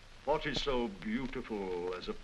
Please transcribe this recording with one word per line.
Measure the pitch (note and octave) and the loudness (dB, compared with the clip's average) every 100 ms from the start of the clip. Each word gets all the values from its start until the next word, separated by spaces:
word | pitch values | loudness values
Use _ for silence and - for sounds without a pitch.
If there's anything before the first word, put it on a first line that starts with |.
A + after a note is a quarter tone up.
| - - | -16 -4
What | - D3+ D3+ | 2 2 2
is | B2+ | 0
so | D3 B2+ A#2 G2 | 2 4 2 0
beautiful | G#2+ A2 B2+ C3 - G#2+ F#2+ F2+ F2+ F2+ | 0 0 0 -4 -2 -2 0 0 -2 -2
as | F#2+ | -4
a | G#2+ | -6